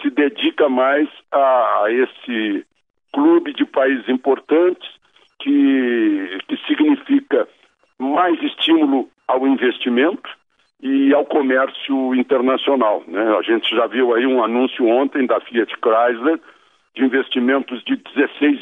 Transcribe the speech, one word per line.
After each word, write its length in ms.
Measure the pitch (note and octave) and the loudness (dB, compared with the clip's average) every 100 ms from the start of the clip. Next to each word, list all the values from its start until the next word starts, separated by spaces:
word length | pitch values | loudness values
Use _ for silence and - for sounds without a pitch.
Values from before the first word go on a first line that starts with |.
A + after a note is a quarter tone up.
se 80 | C#3+ | -4
dedica 580 | C3 C#3+ - E3 - D3 | 0 0 0 -4 0 0
mais 380 | B2+ C3 C#3+ D3+ - _ | 2 2 2 -2 -6 _
a, 520 | C#3+ C3+ B2+ G#2+ G#2 G#2 | 0 2 2 2 0 0
a 60 | |
esse 760 | A#2+ B2+ - - A#2 G#2+ F#2+ - _ _ _ _ | 0 -2 -4 -8 -4 -4 -4 -8 _ _ _ _
clube 400 | C#3 D3+ E3+ D3+ | 0 2 2 0
de 120 | C3+ C#3+ | -4 -4
países 420 | C#3+ C3+ C3 A2+ | 0 0 -2 -4
importantes, 800 | B2+ - C3 - D3+ F3+ F3+ - - _ _ _ _ | -4 -2 -2 0 2 2 0 -10 -20 _ _ _ _
que, 1000 | C#3 C#3+ C#3 C3+ B2 A#2+ A2 G2 F#2+ F#2+ - | -2 2 2 2 0 0 0 0 -4 -10 -8
que 100 | - - | -10 -4
significa 800 | C#3+ D3+ - - C#3 - B2+ - _ _ _ _ _ | 0 0 0 0 0 2 -2 -2 _ _ _ _ _
mais 420 | C3 D#3 F3+ D#3 | -4 0 0 0
estímulo 680 | C#3 - D3+ D#3+ D3 C3+ - _ - | -4 -4 0 2 2 0 -4 _ -4
ao 180 | B2+ C3+ | -2 0
investimento 840 | B2+ B2 - B2+ A#2+ D3+ G#3 - - _ _ _ _ | 0 0 -2 -2 0 0 -2 -10 -20 _ _ _ _
e 320 | C3+ C#3 C#3 | -4 0 4
ao 120 | C#3+ D3+ | 2 2
comércio 880 | D#3+ C3+ C3 C3+ - - C3+ C3 B2+ | -2 0 0 -2 -6 -6 -4 0 -2
internacional, 880 | B2 C3+ B2+ B2+ - C3+ A2 F#2+ - | 0 0 0 0 0 0 2 -2 -4
né? 280 | F#2 A2 G2+ | -2 0 0
A 40 | |
gente 260 | F2 A2+ - A2+ | 0 -2 0 -2
já 100 | A#2 | -2
viu 260 | B2 B2 A#2 | 0 0 2
aí 100 | C3 | 2
um 180 | B2+ | 0
anúncio 420 | A2 A#2+ B2+ - A#2 | 0 0 -2 0 0
ontem 380 | A#2+ C#3 D3 B2 | 2 0 -2 0
da 120 | A2 | -2
Fiat 320 | - A#2 G#2 - | -2 -4 -4 -2
Chrysler 600 | A#2+ A2 A#2+ A#2 C3+ D#3+ - _ _ _ _ - | 0 2 2 0 -2 -2 -6 _ _ _ _ -2
de 80 | C3 | 0
investimentos 760 | C3 - C3 B2 C#3 - A#2+ | 0 -2 -2 0 0 -2 -10
de 120 | - C3+ | -6 -6
dezesseis 640 | - C3 C#3 - D3 C3 | -6 -2 -2 0 0 0